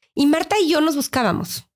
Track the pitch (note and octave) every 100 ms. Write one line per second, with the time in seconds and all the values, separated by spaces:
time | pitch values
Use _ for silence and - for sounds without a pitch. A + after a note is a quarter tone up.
0 | _ - C#4+ D#4+ F4+ G#4+ D#4+ D#4 D#4 C#4+
1 | - C4 A3 - - - -